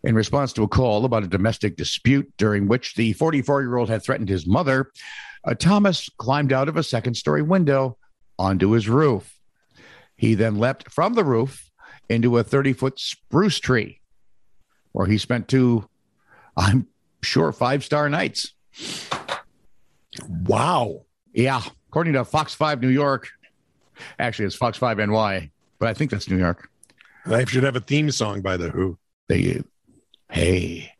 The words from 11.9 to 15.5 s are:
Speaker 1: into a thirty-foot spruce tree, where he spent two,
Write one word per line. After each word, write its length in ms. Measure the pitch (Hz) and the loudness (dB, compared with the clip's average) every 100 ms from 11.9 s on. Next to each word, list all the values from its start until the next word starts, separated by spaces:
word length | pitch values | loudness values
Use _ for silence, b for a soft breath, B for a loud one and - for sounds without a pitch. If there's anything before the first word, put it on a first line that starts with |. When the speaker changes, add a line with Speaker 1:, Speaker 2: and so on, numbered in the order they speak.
| B _ | B _
Speaker 1:
into 300 | 117 120 120 | 2 4 2
a 60 | |
thirty-foot 540 | 110 139 139 123 131 - | 2 0 0 0 -4 -4
spruce 580 | - - _ 151 202 - | -12 -12 _ 0 2 0
tree, 420 | - 127 - - _ _ _ - _ - _ _ _ | 0 0 0 -12 _ _ _ -20 _ -20 _ _ _
where 140 | - 95 | -4 0
he 120 | 104 | 0
spent 300 | - 123 | 0 -4
two, 400 | 98 | 0